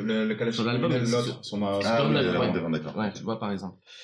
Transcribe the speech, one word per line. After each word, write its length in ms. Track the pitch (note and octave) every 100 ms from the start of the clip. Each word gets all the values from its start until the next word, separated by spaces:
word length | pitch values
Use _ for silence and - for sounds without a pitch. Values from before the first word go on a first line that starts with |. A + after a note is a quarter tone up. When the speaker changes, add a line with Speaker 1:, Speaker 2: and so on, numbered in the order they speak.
Speaker 1:
le, 260 | G#2+ A2 A2
le 80 | G#2+
Calage 200 | A#2 A2+
Speaker 2:
Sur 100 | A2+
l'album, 260 | A#2+ B2
Speaker 1:
Criminel, 160 | B2+ A#2
Speaker 2:
c'est 60 | A#2+
Speaker 1:
l'autre, 280 | - -
Speaker 2:
sur, 20 | -
Speaker 1:
son, 200 | G#2 G2+
euh, 140 | G2+
Speaker 2:
c'est 80 | G2+
Speaker 3:
Ah, 100 | A#2
Speaker 2:
sur 80 | A2+
Speaker 3:
oui, 40 | -
Speaker 2:
l'album, 180 | -
Speaker 3:
l'album 140 | F2 D#2+
Speaker 2:
ouais. 60 |
Speaker 3:
d'avant, 160 | F2 E2+
d'accord. 280 | D#2+ D#2 D#2+
Speaker 2:
Ouais, 160 | G#2+
tu 100 | -
vois, 160 | F2+ A2
par 140 | G#2+
exemple. 240 | G2 F#2 - - -